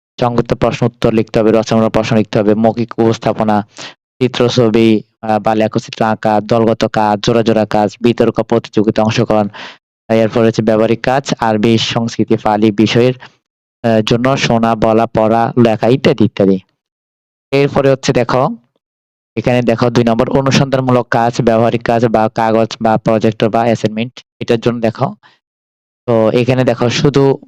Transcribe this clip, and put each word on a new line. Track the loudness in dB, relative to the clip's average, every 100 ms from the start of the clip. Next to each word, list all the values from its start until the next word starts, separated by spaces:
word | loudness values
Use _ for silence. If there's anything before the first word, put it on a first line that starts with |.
| _ -6
সংক্ষিপ্ত | -2 -2 -4
প্রশ্ন | -2 -2 -2 -4
উত্তর | -2 -2
লিখতে | 0 -2 0
হবে, | 2
রচনামূলক | 2 2 0 2
প্রশ্ন | 0 0 0
লিখতে | 0 0
হবে, | 0
মৌখিক | 2 0 -2 -6 -2
উপস্থাপনা, | 0 0 -4 -2 0 -2 -4 -12 -20 -20 _ _
চিত্র, | -4 0 0
ছবি, | 2 2 4 2 2 -2 _
আহ, | -4 -2
বা | 0
লেখচিত্র | -2 -2 -4 -8 -4
আঁকা, | -4 -2 -2 -2
দলগত | 0 0 2 0
কাজ, | -2 0 0 0
জোড়া | 0 0
জোড়া | 2 0 0
কাজ, | 0 -2 0
বিতর্ক | -2 0 0 -2
প্রতিযোগিতা | -2 -2 -2 -2 -2 0
অংশগ্রহণ, | 0 0 0 0 -2 -6 -20 -20 _ _ -4
এরপরে | -2 0 0 0
হচ্ছে | 0
ব্যবহারিক | 0 0 0 0
কাজ, | -2 -2 -2 -4
আরবি, | -2 0 0 0
সংস্কৃতি, | -2 -4 -4 -4 -2 -2
পালি | 0 0 0
বিষয়ের, | 2 2 2 0 -2 -10 _ _ _ _ _
আহ, | -2 0
জন্য | 0 0 0 -2
শোনা, | 0 0 0
বলা, | 0 2 2 0
পড়া, | 0 0 2 0 2
লেখা | 0 2 0
ইত্যাদি | 2 0 0
ইত্যাদি। | 0 2 0 0 -4 _ _ _ _ _ _ _ _
এরপরে | 0 0 0 0
হচ্ছে | 0 0
দেখো, | 0 0 0 -2 -4 _ _ _ _ _ _ _ -6
এখানে | -2 0
দেখো | 0 0 0
দুই | 2
নম্বর | 2 0 0
অনুসন্ধানমূলক | 0 0 0 0 0 0 0 0
কাজ, | 0 0 0
ব্যবহারিক | 0 2 2 0
কাজ | -2 0 2
বা | 0 0
কাগজ | 0 0 0 0 -2
বা | -2 0
প্রজেক্ট | 0 0 0 0
বা | -2 0
অ্যাসাইনমেন্ট, | 0 0 -4 -6 -10 -12 -20 _
এটার | -4 -2
জন্য | -2 -2
দেখো। | -4 -4 -6 -6 _ _ _ _ _ _ _ _ -2
তো | 0 2
এখানে | 2 0 0
দেখো, | 0 0 -2
শুধু | 0 0 2 2 0